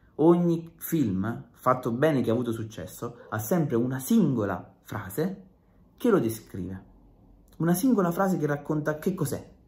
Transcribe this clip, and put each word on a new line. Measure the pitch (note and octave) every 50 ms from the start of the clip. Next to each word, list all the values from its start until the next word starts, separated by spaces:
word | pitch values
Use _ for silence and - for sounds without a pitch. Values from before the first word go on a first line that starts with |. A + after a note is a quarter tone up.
| _ _ _ -
ogni | D3+ E3+ F3 F3 F3 E3+ E3 E3 - - -
film | - - - E3+ D#3+ C3 G#2+ F#2 F#2+ G2 A2 B2 C3+ - -
fatto | _ - - B2+ B2+ B2+ - B2
bene, | A#2 B2+ C#3+ D#3+ D3 B2+
che | A2 A2+
ha | A2+
avuto | B2 A#2+ A#2
successo, | A2+ A2 G#2 - - - E2 - - - A#2 A#2 - - - -
ha | G#2 A2
sempre | A2 - F#3 F3 D3+ C3 B2
una | A#2 B2 B2+ C3 C3
singola | - - A3+ A#3 F3+ D3 C3 A2+ G2+ G2+ F#2 F2+ - - - _ _
frase | - - G#2 - F#2+ - D3 E3 F#3+ - - - - _ _ _ _ _ _ - _ _
che | _ - A#3+
lo | G#3 D#3+
descrive. | A#2+ A2 A2 - - - - G2 F2 F#2 F#2+ F#2+ - - - - - - _ _ - - - - _ _ -
Una | - D#3+ E3+ F3+
singola | - C4+ C4 A#3 G3+ F3+ E3+
frase | E3+ F#3+ G3 F#3+ F3+
che | D3+ D3
racconta | D3 C#3+ C#3+ - - D#3 D3+ C#3+ D3+ D3+
che | D3+ - F#3+ F3+
cos'è. | - D#3 - - - - - - _ _